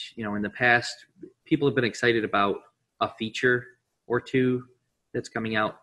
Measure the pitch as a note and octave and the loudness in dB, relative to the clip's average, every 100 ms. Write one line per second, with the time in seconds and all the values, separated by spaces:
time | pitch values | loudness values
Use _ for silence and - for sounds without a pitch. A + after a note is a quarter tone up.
0 | - - G#2+ G#2 G2+ - B2 A#2+ - - | -14 -10 -8 -4 -6 0 2 4 2 -10
1 | - _ - _ - D3+ C#3 A#2+ A#2 - | -18 _ -20 _ -2 0 2 2 0 2
2 | A#2+ A#2 G#2+ G2+ G2+ F#2 - _ _ - | 2 2 2 2 2 0 -8 _ _ -4
3 | G#2+ - A2 - B2+ B2 A#2+ - _ _ | -4 -4 -8 0 2 2 -2 -18 _ _
4 | - A#2+ - C3 B2+ B2 B2 _ _ _ | -4 -4 0 0 2 0 -4 _ _ _
5 | _ A#2+ - A#2 A2+ A2 G#2+ - | _ -8 -8 -6 -4 0 -2 -4